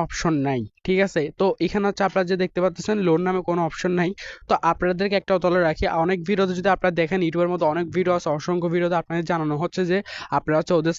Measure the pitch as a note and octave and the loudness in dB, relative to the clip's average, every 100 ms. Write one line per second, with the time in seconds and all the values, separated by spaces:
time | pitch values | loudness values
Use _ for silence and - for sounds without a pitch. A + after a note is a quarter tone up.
0 | E3 - E3+ D3+ C3+ C3 A2 _ - F#3+ | 0 -2 0 0 0 -2 -4 _ -2 2
1 | G3 E3+ D3 - G3 D#3+ E3+ G#3 G3+ G3 | 2 0 -4 0 0 2 0 0 0 0
2 | G3 G3 F3+ F#3 F#3 - F#3 F3 - G#3+ | 0 0 0 0 -2 0 -2 -2 -4 0
3 | F3+ D#3+ F3+ F#3 F3 F3 E3 - F#3 F3+ | 2 2 2 -2 0 0 -2 -2 -2 0
4 | F3 - - - - G3 E3 E3 F3+ F3+ | 0 -2 -14 -10 -2 2 2 2 0 0
5 | G3 G3 - F#3 F3 F3+ E3 D#3 F#3 E3+ | 0 -2 0 0 2 2 2 0 0 0
6 | E3 F#3+ E3 G3 G3 F3+ F#3+ F3+ F#3 E3+ | 0 0 0 0 0 0 2 2 2 0
7 | D#3+ F#3+ E3 E3+ F3 F3+ D#3+ D#3 E3+ D#3+ | 0 0 0 0 0 2 0 0 -2 0
8 | F3+ F3 E3+ D3 C3+ F3 E3+ F3 F3 F3 | 0 0 0 -2 -2 -2 0 0 0 -2
9 | - E3+ E3 E3+ D3+ D3 F3 - F3+ F#3 | -2 -4 -2 -2 0 -2 -2 -2 0 0
10 | - - - C#3+ - D#3 D#3+ F3 D#3+ | -4 -12 -4 -2 0 0 2 2 2